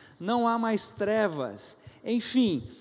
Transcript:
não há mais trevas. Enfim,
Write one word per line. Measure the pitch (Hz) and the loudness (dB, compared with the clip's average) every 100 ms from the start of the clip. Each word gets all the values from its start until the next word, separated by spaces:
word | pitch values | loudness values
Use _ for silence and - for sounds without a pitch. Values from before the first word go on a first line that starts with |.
| - - | -20 -8
não | 180 240 233 | -2 2 2
há | 233 | 2
mais | 226 214 - | 0 0 -2
trevas. | - 202 220 208 151 123 101 - - - - | -2 0 2 2 0 -6 -6 -12 -14 -18 -12
Enfim, | - 233 - 254 233 143 - - | -2 -2 2 4 4 2 -4 -16